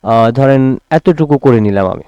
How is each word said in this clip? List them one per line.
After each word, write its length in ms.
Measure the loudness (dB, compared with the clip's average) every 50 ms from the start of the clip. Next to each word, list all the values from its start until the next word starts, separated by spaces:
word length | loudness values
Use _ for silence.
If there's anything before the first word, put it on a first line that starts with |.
আহ, 280 | -4 -2 0 0 0 0
ধরেন 480 | 0 0 0 2 2 2 0 0 -2 -6 _ _
এতটুকু 480 | -4 -2 _ 0 0 0 0 -2 -2 0
করে 220 | 2 2 2 2
নিলাম 260 | 0 0 -2 -2 -2
আমি। 160 | -4 -4 -8 -14